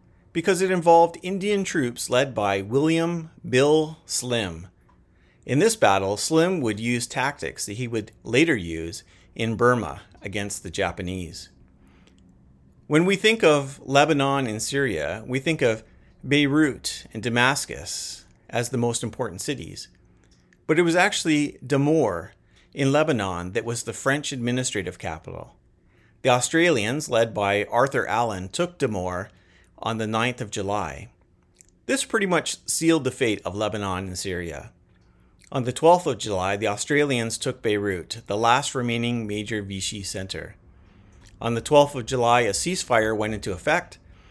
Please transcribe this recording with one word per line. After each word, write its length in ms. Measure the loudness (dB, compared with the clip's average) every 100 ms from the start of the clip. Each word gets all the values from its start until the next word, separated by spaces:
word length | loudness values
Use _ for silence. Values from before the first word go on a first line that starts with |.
| _ _ _
because 300 | -4 0 2
it 80 | 2
involved 480 | 2 6 6 6 0
Indian 440 | -8 -4 -2 -2
troops 440 | 0 0 -2 -2 0
led 240 | 2 2
by 300 | 0 0 0
William 680 | 0 0 2 2 0 -4 -8 -14 0
Bill 520 | 4 6 4 2 -6 -8
Slim. 600 | -6 -2 -2 -2 -6 -14 _ _ _ _ _ _ _
In 140 | -2 2
this 160 | 2
battle, 420 | 4 4 4 2 -2
Slim 440 | 0 2 2 2
would 180 | -2 -2
use 300 | -2 -2 -4
tactics 580 | -4 -4 -4 -8 -8 -8
that 60 |
he 160 | -6 -6
would 240 | -4 -6 -12
later 320 | -2 2 2
use 480 | 0 -2 -6 -8 -10 -16 _ _
in 220 | -6 -4 2
Burma 460 | 4 2 0 -8 -16 -16
against 400 | -8 -6 -6 -8
the 80 | -8
Japanese. 800 | -2 -2 -2 -8 -8 -10 -14 -18 _ -20 _ -20 _ _ _ _ _ _ _ _ _ 0
When 180 | 2
we 120 | 4 4
think 280 | 4 4
of 360 | 6 4 2 -8
Lebanon 640 | 0 4 4 4 2 0 -2
and 160 | -4
Syria, 600 | -4 -2 0 -2 -4 -6 -4
we 140 | -4
think 200 | -2 2
of 240 | 2 0 -6 -20 -20 _ 0
Beirut 800 | 2 4 4 2 0 -8 -12 -12
and 100 | -8
Damascus 1000 | -2 4 4 2 -4 -10 -10 -10 -10 -14 -20 _ -6
as 220 | -4 -2
the 80 | 0
most 240 | 0 -2
important 400 | -6 -6 -8 -6
cities. 460 | -8 -8 -10 -14 -18 _ _ _ _ _ _ _ 0
But 120 | 2
it 40 |
was 140 | 4 4
actually 640 | 2 2 0 0 0 -6 -2
Damour 640 | 0 2 2 2 -2 -8 _ _ _ _
in 180 | -2 2
Lebanon 640 | 2 2 0 0 -4 -4
that 140 | -4 -4
was 160 | -6
the 100 | -8
French 400 | -4 -2 -2 -4
administrative 640 | -4 -2 -2 -2 -4 -6 -8
capital. 560 | -10 -10 -12 -14 -16 _ _ _ _ _ _ _
The 80 | 2
Australians, 800 | 2 2 2 4 4 0 -4 0
led 240 | 2 2
by 300 | 0 2 2
Arthur 420 | 2 2 2 2 -2
Allen, 420 | 0 0 -2 -6
took 300 | -4 -4 -2
Damour 500 | -2 -2 -4 -6 -8 -14 _ _ _ -8
on 200 | -4 -2
the 80 | -2
ninth 340 | 0 0 -2
of 100 | -8
July. 600 | -6 -4 -2 -4 -8 -16 _ _ _ _ _ _ _
This 220 | -4 -4 -2
pretty 200 | -2 0
much 300 | 0 -2 -8 -6
sealed 380 | -2 2 2
the 60 | 0
fate 320 | 0 0 0
of 100 | -4
Lebanon 520 | -4 -4 -2 -4 -4 -6
and 120 | -8
Syria. 540 | -6 -6 -6 -10 -14 _ _ _ _ _ _ _ -8
On 120 | -4
the 80 | -4
twelfth 340 | 2 6 6 4
of 100 | -4
July, 380 | -4 -2 -2 -2
the 120 | -2
Australians 680 | -2 0 0 2 0 -2 -6
took 240 | -6 -4
Beirut, 600 | 0 0 0 -4 -6 -12 -6
the 100 | 0
last 380 | 4 2 0
remaining 520 | -4 -2 -2 -2 -4 -4
major 340 | -6 -4 -6
Vichy 420 | -6 -6 -6 -8
center. 540 | -8 -8 -8 -10 -12 -16 -20 -20 -20 -20 -20 -20 -20 -8
On 140 | -4
the 60 | -4
twelfth 340 | 4 6 6
of 100 | 2
July, 360 | -4 0 4 4
a 100 | 4
ceasefire 640 | 0 -2 -4 2 2 4 0
went 160 | -2
into 200 | -4 -6
effect, 460 | -4 0 -2 -2 -16 -20 -20 -20